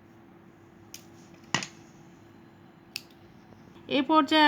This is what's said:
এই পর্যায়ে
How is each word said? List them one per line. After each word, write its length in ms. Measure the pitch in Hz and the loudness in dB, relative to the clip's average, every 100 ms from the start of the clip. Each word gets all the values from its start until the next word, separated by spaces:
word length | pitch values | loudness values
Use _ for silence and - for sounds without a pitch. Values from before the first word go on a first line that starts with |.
| - - - - - - - - - - - - - - - - - - - - - - - - - - - - - - - - - - - - - - - 262 | -20 -20 -20 -20 -20 -20 -20 -20 -20 -20 -20 -20 -20 -20 -12 -10 -10 -20 -20 -20 -20 -20 -20 -20 -20 -20 -20 -20 -20 -20 -20 -20 -20 -20 -20 -20 -20 -20 -6 -4
এই 80 | 269 | 0
পর্যায়ে 340 | 311 277 311 | 0 2 2